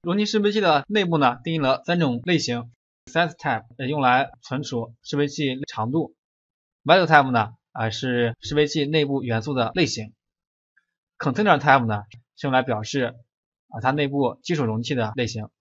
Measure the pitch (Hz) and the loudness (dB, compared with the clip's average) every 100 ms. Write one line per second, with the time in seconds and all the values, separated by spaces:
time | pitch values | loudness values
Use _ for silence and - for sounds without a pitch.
0 | 170 196 208 214 208 208 196 147 - 208 | -2 0 0 0 0 2 2 2 2 -2
1 | 185 165 139 120 170 160 135 131 - 175 | 2 4 2 2 -4 0 0 0 0 0
2 | 151 120 165 170 - 120 120 _ _ _ | 0 0 0 0 0 -6 -8 _ _ _
3 | - 165 170 - 151 113 - - 131 151 | -6 -2 -2 -2 -4 -4 -6 -10 -6 0
4 | 131 127 135 - - 127 - 120 113 113 | 2 2 0 -6 -10 -8 -6 -8 -8 -14
5 | - 147 143 139 143 131 139 - 110 151 | -8 -4 -4 -2 -4 -4 -10 -6 -2 -2
6 | 147 _ _ _ _ _ _ _ 135 180 | -4 _ _ _ _ _ _ _ 4 4
7 | 165 156 135 120 110 - _ - 113 110 | 8 6 6 2 0 -6 _ -4 -4 -4
8 | 131 123 120 117 - 147 151 156 143 156 | -4 0 -2 -4 -4 0 2 0 0 0
9 | 143 139 127 113 110 131 110 180 151 - | 0 -2 -2 -4 -2 -2 -2 0 0 -2
10 | 107 _ _ _ _ _ _ _ _ _ | -12 _ _ _ _ _ _ _ _ _
11 | _ _ 147 127 208 151 147 135 117 104 | _ _ -4 0 2 4 6 4 4 -4
12 | 101 - _ _ 143 131 127 110 110 143 | -6 -20 _ _ 0 0 0 -4 -4 -4
13 | 120 117 _ _ _ _ _ - 123 143 | -4 -6 _ _ _ _ _ -4 -2 0
14 | 139 139 131 - - 165 120 110 120 135 | -2 0 -2 -4 -6 -2 -2 -4 -4 -4
15 | 117 123 117 117 107 _ | -4 -4 -6 -6 -12 _